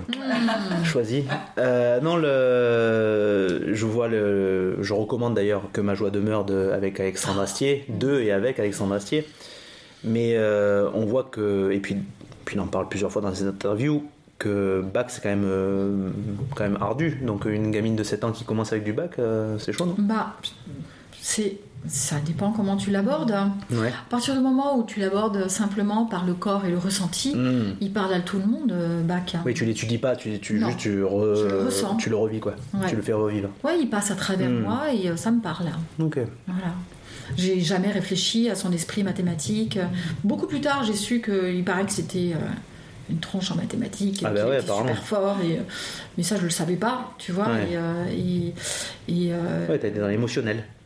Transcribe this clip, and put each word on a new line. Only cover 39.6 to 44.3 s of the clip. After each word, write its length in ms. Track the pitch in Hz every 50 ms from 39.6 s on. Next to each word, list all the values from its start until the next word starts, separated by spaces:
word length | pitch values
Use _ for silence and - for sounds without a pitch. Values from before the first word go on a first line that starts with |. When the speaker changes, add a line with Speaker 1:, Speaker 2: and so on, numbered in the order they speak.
| 220 220 - 196 180 180 180 180 165 165 - - -
Speaker 1:
Beaucoup 220 | 202 294 302 -
plus 140 | - 302 277
tard, 240 | 294 294 277 277 254
j'ai 80 | 214 208
su 260 | 208 - - 247 240 233
qu'il 420 | 220 202 190 185 180 180 180 180
paraît 220 | 196 185 180 196
que 40 | 196 -
c'était, 400 | - 165 - - 185 180 175 165
euh, 40 | 156 - - - - - - - - - - - - - -
une 80 | - 160
tronche 320 | - - - 190 180 - -
en 40 |
mathématiques, 640 | 170 - - - - - - - - 202 196 196 - -
Speaker 2:
Ah 60 | 107